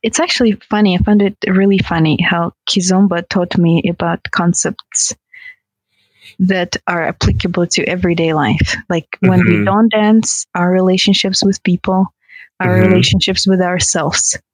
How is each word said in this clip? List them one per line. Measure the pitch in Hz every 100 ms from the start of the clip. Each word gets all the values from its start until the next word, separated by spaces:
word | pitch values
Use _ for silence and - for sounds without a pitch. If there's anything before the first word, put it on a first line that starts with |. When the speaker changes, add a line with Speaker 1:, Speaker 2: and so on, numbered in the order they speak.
Speaker 1:
it's | 226 -
actually | 349 - 233 202 _
funny. | 208 208
I | 180
found | - 208
it | 202 - -
really | 190 196 190
funny | - 165 156 -
how | 170 175 170 _ -
Kizomba | 202 180 185 202 170 175
taught | 190 175 -
me | 170 165 -
about | 170 170 170 -
concepts | - 175 - 156 - _ - - - _ - - - _ _ _ _ _ _ - -
that | 185 190 175 - -
are | 175 160
applicable | - - - 180 175 175
to | -
everyday | - 180 180 170 165
life. | 156 143 - - - -
Like | 170 - -
when | 185 185
we | 180
Speaker 2:
Mm-hmm. | 175
Speaker 1:
don't | 202 202 226
dance, | 214 214 220 220 - -
our | 175 180
relationships | 185 185 190 - 196 196 190
with | 196 196
people, | - 175 - 185 190 _ _ - - _
our | 185 185
Speaker 2:
Mm-hmm. | 185
Speaker 1:
relationships | 185 - 190 - 190 190
with | 185
ourselves. | 180 180 - 170 151 - - - _